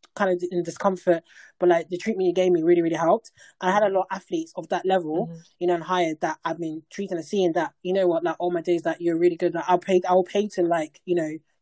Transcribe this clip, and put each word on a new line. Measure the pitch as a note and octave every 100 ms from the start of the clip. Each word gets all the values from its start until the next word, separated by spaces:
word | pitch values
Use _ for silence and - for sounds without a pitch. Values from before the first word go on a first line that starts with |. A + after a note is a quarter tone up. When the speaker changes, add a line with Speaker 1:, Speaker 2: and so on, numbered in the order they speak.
| _
Speaker 1:
kind | - G3+
of | F3+ F3
in | F3
discomfort, | E3 - G3+ F#3 - E3+ - - - -
but, | F3
like, | E3+ E3
the | F3
treatment | - F#3+ F#3
you |
gave | F3 F#3
me | F3
really, | D#3+ F3
really | E3 D#3+
helped." | E3 A3+ - - - -
And | F#3
I |
had | G3+
a | G#3
lot | F#3+ F#3
of | F#3+
athletes | - E3+ D#3+ -
of | D#3+
that | F3+
level, | F3+ F#3+ D#3 D#3+ F3+
Speaker 2:
Mm-hmm. | E3 - _
Speaker 1:
you | F3
know, | F3
and |
higher | E3 F#3 E3 D#3
that | E3 D#3
I've | E3 E3
been | E3 D#3 -
treating | - G3+ F3
and |
seeing | D3 G#3 F3+
that, | E3 D#3+ -
you | F3+
know | F#3+ F3+
what, | E3
like, | F3 D#3+
"Oh | F3
my | F3
days, | E3 E3+
that | E3 E3
you're | E3+ E3
really | F3 E3+
good. | F3
Like, | E3 E3+
I'll | F3+
pay, | - F3+ F#3
I'll | F3+
pay | F#3 G#3 G#3
to, | -
like, | E3+ E3+ D#3 _ -
you |
know, | F3 D#3 D#3 - _